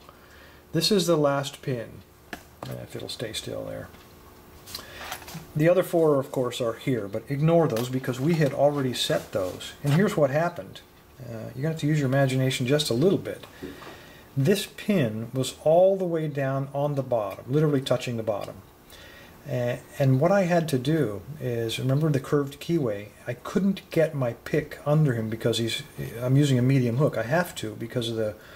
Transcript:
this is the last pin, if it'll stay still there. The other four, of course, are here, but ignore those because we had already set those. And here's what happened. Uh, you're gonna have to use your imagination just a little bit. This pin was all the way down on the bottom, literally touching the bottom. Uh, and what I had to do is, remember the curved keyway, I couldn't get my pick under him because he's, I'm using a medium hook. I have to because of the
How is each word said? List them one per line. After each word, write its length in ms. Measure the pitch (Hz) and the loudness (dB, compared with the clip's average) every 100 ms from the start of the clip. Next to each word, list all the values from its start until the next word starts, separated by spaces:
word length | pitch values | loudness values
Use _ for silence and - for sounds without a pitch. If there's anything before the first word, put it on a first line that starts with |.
| - - - - - - - | -20 -20 -20 -20 -20 -20 -6
this 200 | 160 170 | -2 2
is 140 | 208 170 | 2 4
the 100 | 160 | 4
last 440 | 143 139 139 - | 4 2 -2 -8
pin, 420 | - 123 110 - - - - - - - | -6 -6 -6 -16 -20 -20 -18 -16 -16 -16
if 320 | 131 123 117 | -12 -12 -12
it'll 140 | 117 117 | -12 -10
stay 240 | - 113 | -8 -8
still 320 | 107 - 110 | -8 -8 -8
there. 240 | 107 104 101 - - - - - - - - - - - - - - 160 - | -8 -10 -12 -18 -20 -20 -20 -20 -20 -20 -16 -16 -16 -16 -12 -12 -12 -16 -8
The 140 | 151 156 | 2 4
other 140 | 185 | 4
four, 380 | 175 175 160 139 | 4 4 4 4
of 100 | 131 | 0
course, 300 | 143 123 - | -2 -2 -2
are 140 | 117 | -4
here, 340 | 110 - 120 101 | -2 -2 -2 -2
but 160 | 110 - | -6 -4
ignore 380 | 139 156 170 156 | 0 4 6 4
those 220 | 113 123 | 2 -2
because 320 | 131 131 123 | -4 -4 -2
we 140 | 143 | 0
had 200 | 165 143 | 2 2
already 400 | 127 139 143 131 | 4 2 4 -2
set 380 | 117 - 151 - | -2 -2 -2 -2
those. 400 | 110 90 - - - | -4 -4 -6 -14 -6
And 120 | 143 | 0
here's 220 | 147 202 - | 4 4 4
what 140 | 139 | 2
happened. 500 | 143 170 - 98 - - - - - | 2 0 -4 -14 -16 -20 -20 -20 -18
Uh, 300 | 123 113 113 | -14 -12 -12
you're 80 | 120 | -4
gonna 80 | 151 | -4
have 100 | 160 | -2
to 60 | 147 | 0
use 120 | 151 | 2
your 100 | 135 | 2
imagination 580 | 139 135 131 131 131 123 | 4 2 2 0 0 2
just 240 | 147 151 | 2 2
a 40 | |
little 240 | 117 175 - | 2 4 2
bit. 260 | - 92 - - - - - - - - - 135 | -2 -10 -14 -16 -16 -14 -18 -18 -20 -20 -10 -2
This 300 | 135 208 - | 2 2 -2
pin 640 | - - 196 117 110 117 | -10 -2 0 0 -2 -6
was 220 | 127 127 - | -4 -4 -2
all 320 | 151 165 190 190 | 4 6 6 4
the 80 | |
way 240 | 180 165 156 | 0 -2 -2
down 400 | 139 135 135 139 | -2 -2 -2 -4
on 220 | 143 147 | -2 -2
the 80 | 143 | -2
bottom, 420 | 123 120 101 95 113 | -2 -2 -2 -8 -2
literally 320 | 143 156 139 | 2 4 2
touching 360 | 135 123 - 117 | 0 -2 -2 -6
the 60 | |
bottom. 340 | 107 101 101 - - - - - - - - - 143 | -4 -4 -6 -12 -20 -20 -20 -20 -20 -20 -20 -18 -8
Uh, 280 | 127 120 135 - - | -4 -2 -4 -8 0
and 200 | 139 131 | 2 4
what 140 | 165 | 4
I 100 | 202 | 4
had 260 | 175 175 160 | 4 2 2
to 80 | 131 | -2
do 440 | 123 160 117 101 117 151 | 0 0 0 -4 -12 -10
is, 380 | 131 117 113 113 | -6 -4 -4 -2
remember 320 | 127 139 160 | 0 0 2
the 80 | 131 | 0
curved 400 | - 147 139 - | 0 -2 -2 -8
keyway, 500 | - 170 123 101 104 - - | -2 0 0 -4 -8 -16 -12
I 60 | |
couldn't 540 | 123 - 208 196 190 - | -10 -4 0 0 -2 -2
get 220 | 165 156 | 0 0
my 180 | 147 123 | 0 -4
pick 480 | 117 - 151 147 - | -4 -2 -2 -2 -8
under 300 | 143 151 147 | 0 4 4
him 160 | 117 110 | 2 -2
because 280 | 113 120 113 | -2 0 0
he's, 260 | 117 - - - 139 110 | -2 -4 -10 -12 -12 -6
I'm 160 | 123 139 | 2 4
using 220 | 147 127 | 6 4
a 40 | |
medium 340 | 127 139 120 117 | 4 4 4 2
hook. 200 | 151 - | 0 0
I 60 | |
have 320 | 113 160 180 - | 0 0 0 -6
to 200 | 107 107 | -10 -8
because 320 | 117 127 113 | -6 -4 -4
of 80 | 113 | -2
the 180 | 107 104 - | -4 -4 -16